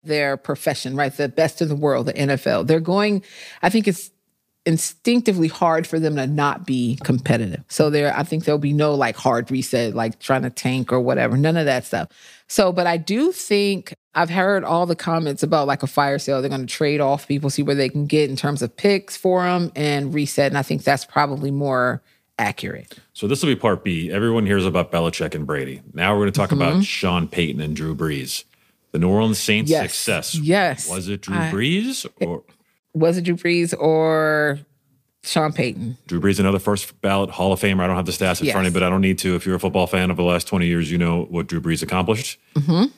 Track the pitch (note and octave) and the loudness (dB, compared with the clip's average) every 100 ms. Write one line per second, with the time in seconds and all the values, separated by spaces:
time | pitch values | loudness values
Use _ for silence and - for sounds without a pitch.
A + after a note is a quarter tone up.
0 | D3+ D3+ C#3+ C3+ - C#3 - C#3 C3 C3+ | -2 -2 0 -2 -6 -4 -2 -4 -6 -2
1 | C#3 C3 C#3+ C#3+ D#3+ - D#3+ D3 D3 B2+ | -2 0 -2 2 0 0 -2 0 2 2
2 | A#2+ - C#3+ C3+ - G2+ B2+ D#3+ D#3+ F#3+ | 0 -2 0 0 0 0 2 2 2 2
3 | G#3 G3+ - - - - F3 A3 G#3 F3+ | 2 0 -4 -20 -20 -2 2 2 2 -2
4 | - _ _ _ _ _ - D#3+ - - | -6 _ _ _ _ _ 0 0 -2 -4
5 | - A#3+ A#3 F#3+ D#3+ - F3 D#3+ E3+ E3 | 2 2 2 2 0 2 2 2 0 0
6 | D#3+ D3 C3 D3+ C#3+ - F#3 C3 A#2+ C3 | 0 0 -2 0 0 -2 -4 -2 0 -2
7 | - C3 - A#2 G#2+ D#2 - - D3+ D3 | 0 0 2 0 0 -6 -10 0 2 2
8 | C#3+ - D#3 D#3 D#3+ D3+ D3 D3 D3+ C#3+ | 0 -2 -2 -2 0 0 2 2 2 2
9 | A#2+ A2 C3+ A#2 A2 C3 B2+ B2+ A#2 A#2 | 0 0 0 0 0 -4 -2 -2 0 -2
10 | A2+ - - C3 B2+ - B2+ C3 B2 B2+ | -4 -4 -2 0 0 -4 -2 -2 0 0
11 | B2 B2+ A#2+ B2+ D3+ E3 D3 B2+ - G2 | 2 0 2 2 2 2 2 0 -2 -6
12 | E2 _ - - _ - F#3+ F3+ F3 E3+ | -6 _ -20 -20 _ 2 2 4 0 0
13 | D#3+ G#3+ D#4+ F4+ - G#3 G3+ F#3+ - - | -2 0 0 -2 -2 0 2 -2 -6 -20
14 | _ D3+ E3+ F3+ F#3 G3+ - E3 F3 E3 | _ -2 0 2 2 0 0 0 0 -2
15 | - E3 D#3 C#3+ D3+ D#3+ C#3 C3+ C#3 - | 0 -2 -2 -2 2 2 2 0 -2 0
16 | C#3+ C#3 - C#3 C3+ C#3 B2+ - D3+ D3 | 0 0 -2 -2 0 -4 -6 -2 0 2
17 | C#3 C#3+ - C#3+ C#3+ C#3 C#3+ C#3+ C3 D3 | 0 0 -2 -2 0 -2 0 0 0 -2
18 | D3 D3+ D3 C3+ - C#3+ A2+ - G3+ G3 | 0 2 2 0 -4 -2 -6 0 2 2
19 | G3 - F#3 F#3 F3+ F3+ E3+ - D3+ C#3+ | -2 -4 0 2 2 0 -2 -2 -2 -2
20 | C#3 D3 D3 - C#3 C#3 C3+ D3+ - C#3 | -2 -2 -2 0 2 0 -2 -2 2 0
21 | - D3+ D3 C#3 C#3 C#3 C#3+ B2+ B2 B2 | 0 -2 0 -2 -4 -2 0 0 0 -2
22 | _ _ _ - G#2 - F#2 - - - | _ _ _ -4 -4 -4 -10 -12 -14 -20
23 | _ - G#2 C#3 C#3 B2 A2+ F#2 G2+ E2+ | _ -8 -4 0 0 2 2 0 0 -2
24 | E2 F#2+ A#2 A2+ G2+ G2+ F#2 F2 E2+ E2+ | -2 0 0 2 2 2 2 0 0 0
25 | E2+ - D#2 D#2 D2 D2 C2 C2 - - | -2 -2 -6 -4 -4 -4 -6 -10 -12 -2
26 | F#2 G#2 G2+ F#2+ G2 - - E3+ G3+ - | 0 2 2 0 0 2 2 2 0 0
27 | F#2+ F2 E2 - E2 B1+ D2+ D2+ D#2+ D2+ | 0 0 -2 -2 -2 -2 -4 -4 -6 -4
28 | D#2+ C#2+ C2 - - _ _ _ _ - | -4 -4 -6 -10 -12 _ _ _ _ 0
29 | F2 G2+ A2 G#2 - G#2+ D3 D#3+ - - | 2 4 2 0 2 2 4 0 0 -4
30 | - G3+ - E3 D3+ F#3+ F3+ C3 - F#2 | -2 -2 -2 -4 2 2 2 -2 -6 -6
31 | F2+ G2+ - F2+ E2 G2 B2+ F3+ A#3+ C4 | -6 -8 -4 -4 -2 -2 0 0 -2 -6
32 | - _ F2 F2 _ _ _ _ _ D#3 | -10 _ -6 -6 _ _ _ _ _ 0
33 | D#3+ F3+ F3 E3+ E3+ F3 E3+ - D3+ D#3+ | 2 2 -2 -2 0 0 0 0 2 4
34 | D#3+ D#3 D#3 D3+ D3+ C#3+ - _ _ _ | 2 2 2 2 0 -2 -10 _ _ _
35 | _ _ - - D3+ - B2 G2+ A2+ B2 | _ _ -2 0 0 0 -4 -2 -8 -8
36 | - F2 G2 G2 G2 G2 G#2 G2+ - - | -6 0 2 4 2 2 0 -2 -4 -6
37 | G2+ G2 F#2+ - F#2 F#2 G#2 F#2+ F2+ F#2 | -2 0 -2 0 0 2 2 2 2 0
38 | F2+ - F#2+ F2 D3 G2+ F#2 F2 F2+ F#2+ | -2 -2 0 0 0 0 0 2 2 2
39 | F#2+ F#2 F#2+ F2+ F#2 F2+ F#2+ F#2+ F2+ F#2 | 2 2 0 -2 -2 -2 0 0 0 0
40 | F#2 F2+ F2 F2 - F#2+ F2 E2+ D#2 F2 | 0 2 2 2 0 0 2 0 0 0
41 | E2+ E2+ - E2+ - E2+ E2 D#2+ - F#2 | 0 0 -2 -6 -4 -4 -2 -2 -2 -2
42 | F2+ A2 - - _ - D3 E3 C4 | 0 -2 -4 -12 _ -2 2 2 2